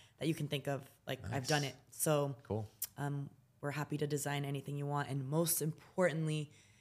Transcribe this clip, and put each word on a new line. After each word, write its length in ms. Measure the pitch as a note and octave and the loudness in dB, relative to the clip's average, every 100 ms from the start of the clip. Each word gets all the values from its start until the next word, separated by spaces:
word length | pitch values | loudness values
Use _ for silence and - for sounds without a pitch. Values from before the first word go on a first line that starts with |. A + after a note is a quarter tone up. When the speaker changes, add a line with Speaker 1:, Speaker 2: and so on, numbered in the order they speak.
| - - | -20 -4
Speaker 1:
that 80 | D#3 | -2
you 40 | |
can 140 | D#3 D3 | -2 -2
think 200 | C#3+ C#3 | -4 -2
of. 140 | C3+ - - - | -4 -6 -12 -8
Like, 140 | C3 G2+ | -6 -2
I've 140 | C3+ C3 | -2 2
done 160 | D3+ | 2
Speaker 2:
Nice. 80 | C#3 | 2
Speaker 1:
it. 60 | - - | -6 -14
So, 440 | - E3 D3 C#3+ C3 - | 0 4 4 2 -4 -4
Speaker 2:
Cool. 240 | G#2 G#2 - - - | -4 -4 -8 -10 -4
Speaker 1:
um, 320 | C#3+ C#3+ C#3+ - _ _ | -4 -4 -6 -12 _ _
we're 100 | C#3+ | -4
happy 260 | C#3 C#3+ D3 | -4 -2 -2
to 100 | D3 | 0
design 380 | D3 C#3+ C#3+ C#3+ | 0 0 -2 -2
anything 300 | C#3+ C#3 C#3+ | -4 -4 -4
you 80 | C#3+ | 0
want. 220 | C#3+ C#3 | 0 0
And 180 | C#3 C3 | -2 0
most 340 | D3+ E3+ - | 2 4 2
importantly, 880 | D#3 - - - F3+ D#3 D#3 D#3 D3 - - - | 0 -2 -4 2 4 4 0 0 -4 -10 -20 -20